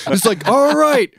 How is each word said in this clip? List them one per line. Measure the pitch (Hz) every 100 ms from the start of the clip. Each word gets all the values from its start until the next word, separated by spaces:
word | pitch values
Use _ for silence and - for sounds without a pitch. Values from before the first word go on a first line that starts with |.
He's | - 196
like, | 226 185 147
All | 254 285 302
right. | 302 285 196